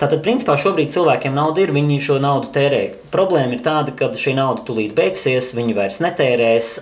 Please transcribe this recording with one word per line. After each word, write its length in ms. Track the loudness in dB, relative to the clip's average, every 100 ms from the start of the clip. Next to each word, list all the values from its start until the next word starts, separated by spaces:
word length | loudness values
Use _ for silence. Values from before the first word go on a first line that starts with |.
Tātad, 200 | 0 0 0
principā, 300 | 0 2 0
šobrīd 320 | 2 0 0
cilvēkiem 400 | 2 2 2 0 0
nauda 300 | 0 2 0
ir, 80 | 2
viņi 260 | 2 0 0
šo 140 | 0
naudu 320 | 2 0 -2
tērē. 300 | 0 2 2 -2 -6 -4
Problēma 440 | 0 2 2 0 -2
ir 60 | -2
tāda, 300 | -2 -2 -2
ka 140 | -4
šī 240 | -2 -2 0
nauda 280 | 0 -2 -4
tūlīt 260 | -4 -2 0
beigsies, 560 | 0 0 0 0 -2 -4
viņi 200 | -2 0
vairs 240 | -2 -2 -4
netērēs, 720 | 0 2 2 4 2 0 -6